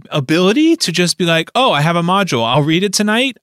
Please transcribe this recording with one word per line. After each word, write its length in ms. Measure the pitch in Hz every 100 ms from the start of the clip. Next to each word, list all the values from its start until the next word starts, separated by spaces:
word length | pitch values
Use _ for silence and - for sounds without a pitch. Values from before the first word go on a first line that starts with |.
| -
ability 680 | 156 131 160 185 240 320 330
to 160 | -
just 260 | 165 175 -
be 60 |
like, 260 | 170 165 160
"Oh, 180 | 247 262
I 80 | 147
have 140 | 156 170
a 60 |
module. 420 | 170 190 196 127
I'll 180 | 113 139
read 200 | 147 165
it 100 | 202
tonight, 440 | 190 208 220 262 -